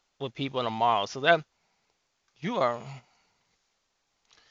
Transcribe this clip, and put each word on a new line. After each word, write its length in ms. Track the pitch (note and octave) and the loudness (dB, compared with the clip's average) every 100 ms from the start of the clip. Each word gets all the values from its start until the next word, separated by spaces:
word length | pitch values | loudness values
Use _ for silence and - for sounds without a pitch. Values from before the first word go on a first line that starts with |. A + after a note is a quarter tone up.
| _ - | _ -12
with 140 | C3+ | -12
people 280 | - C3+ C3 | -6 -6 -2
tomorrow. 440 | A#2+ A2 A#2 A2 G2+ | -2 2 2 2 0
So 120 | C3+ | 0
then 220 | C#3 E3 - _ _ _ _ _ _ _ _ - | 4 4 2 _ _ _ _ _ _ _ _ -10
you 180 | F3 A#3 | -6 0
are, 220 | B2+ A#2 B2+ C3+ _ _ _ _ _ _ _ _ _ _ _ _ _ _ _ | 0 0 -8 -16 _ _ _ _ _ _ _ _ _ _ _ _ _ _ _